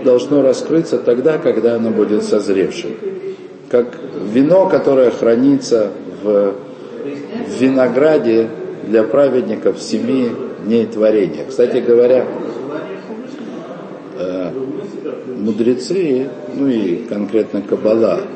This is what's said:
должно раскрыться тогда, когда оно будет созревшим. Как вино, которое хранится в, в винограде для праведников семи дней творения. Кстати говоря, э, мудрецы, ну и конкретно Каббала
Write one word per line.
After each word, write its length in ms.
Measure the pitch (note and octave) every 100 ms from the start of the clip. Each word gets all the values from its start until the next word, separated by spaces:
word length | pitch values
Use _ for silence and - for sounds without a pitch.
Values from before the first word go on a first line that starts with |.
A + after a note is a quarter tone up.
должно 380 | C3+ B2 - C#3+
раскрыться 560 | C3 B2 - D#3 D#3+ B2
тогда, 400 | - A#2+ D#3 D#3
когда 380 | C3 A2+ A#2 A#2
оно 140 | A2+
будет 340 | G#2 G2+ G#2+
созревшим. 680 | - G#2+ G2+ F#2+ F2 - - - - - F#2+ - - - -
Как 180 | B2 A#2+ - - - G2
вино, 340 | A2+ C#3+ F#3 F#3
которое 420 | C#3 D3 C3+ A#2+
хранится 800 | - A2+ A#2 C#3 C#3 - A#2 G2+ - - F2+
в, 320 | G#2 G2+ G2+ F#2+ - - - A2+ C#3 C#3+ - A3+ -
в 140 | A2
винограде 880 | C3 C3+ B2 A#2+ D3+ D3+ A2+ A2+ A2+ - - - -
для 160 | A2+
праведников 800 | A2 C#3 C#3 B2+ G#2 G#2 G2+ F#2
семи 500 | - A2 A#2 C3 A#2+ - - -
дней 220 | F#2 A#2 G#2+
творения. 580 | G#2+ A2 A2 F2 D2+ -
Кстати 300 | - A#2+ A#2+
говоря, 480 | A#2 A#2+ B2 B2+ A2 - - - C#3 D3+ F#3+ F#3+ - A3 C4 - - - - - - - - -
э, 320 | F#2 F#2 F2 C3 C3 - - - D3+ - C3 B2
мудрецы, 880 | G#2 G#2+ A#2 B2+ - F3+ E3 B2+ C3+ - -
ну 140 | C3 C#3
и 360 | A#2 F#2+ E2+ -
конкретно 560 | G#2 G2+ A2 G2+ G2+
Каббала 580 | F#2 F2+ G#2+ A2+ A2 F2+ G2